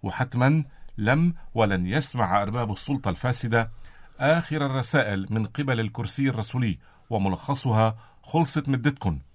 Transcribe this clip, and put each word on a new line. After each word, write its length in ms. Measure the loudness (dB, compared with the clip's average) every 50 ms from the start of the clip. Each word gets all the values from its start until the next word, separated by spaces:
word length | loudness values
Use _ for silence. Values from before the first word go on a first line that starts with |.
| -6
وحتماً 600 | -6 -4 -4 -4 -4 0 2 4 4 4 4 0 -2 -8 -18 -18 -14 -8 -2
لم 360 | 2 2 4 4 4 2 0 -2 -10 -8 2
ولن 320 | 2 2 4 4 0 0
يسمع 560 | 0 0 0 -2 -2 -2 -2 0 2 2 0 0
أرباب 300 | 0 -2 -2 -2 -2 -4
السلطة 360 | -6 -4 -4 -4 -2 0 -2
الفاسدة 640 | -4 -2 -2 -2 -2 -2 -2 2 2 2 2 2 -4 -12 -16 -18 -18 -20 -20 -20 -8 -2
آخر 460 | 2 2 2 2 2 -2 -2 -2 0
الرسائل 600 | 0 0 -2 -2 2 2 2 2 2 0 -2 -2 -2
من 160 | -2 -2 -2
قبل 340 | -2 -4 -4 -2 0 0 0
الكرسي 480 | 0 -2 -4 -6 -6 -6 -2 0 0 0
الرسولي 500 | 0 0 -4 -4 -2 0 0 0 0 -2 -6 -20 -20 _ _ _
وملخصها: 880 | -2 0 0 0 -2 -2 -2 -4 -4 -2 0 2 4 4 4 4 2 -2 -12 -20 _ -20 _
"خلصت 460 | -2 2 2 2 2 0 -2 0 0
مدتكم" 500 | 0 2 2 0 0 2 -2 -2 -2 -2 -6 -12